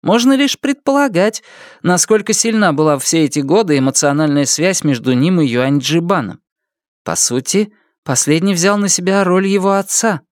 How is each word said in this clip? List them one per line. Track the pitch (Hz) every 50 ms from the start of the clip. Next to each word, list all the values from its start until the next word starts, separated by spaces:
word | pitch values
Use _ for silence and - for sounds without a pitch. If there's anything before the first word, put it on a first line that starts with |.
Можно | - - 202 240 233 262 269
лишь | 262 285 262 - _
предполагать, | - 277 277 _ _ 269 269 285 285 269 185 170 196 214 214 - _ - - - - - - _
насколько | - 175 180 175 - - 220 214 202 - 214
сильна | - - 226 220 220 208 175 147
была | 143 156 156 147 135
все | - - - 165 156
эти | 135 - 151
годы | 139 135 127 226 220 170 147
эмоциональная | 135 131 135 131 - 156 143 143 151 156 151 143 147 139
связь | - - - 160 190 185 - -
между | 151 135 117 113 127 127
ним | 123 139 180 185 170
и | 156
Юань | 131 113 123 127 135 143 143
Джибаном. | 127 - 151 170 170 175 202 170 117 92 76 - _ _ _ _ _ _ _ _ _ _ _ _ _
По | - 82
сути, | - - - 120 131 131 - - 196 214 208 _ _ _ _ _ _ _
последний | - 131 - - 143 151 165 175 196 196
взял | 170 175 196 208
на | 208 202 190
себя | - - 180 196 190 202 196
роль | 180 185 190 196
его | 196 196 202 185 196 196
отца. | 196 196 - - - - 226 190 127 _ _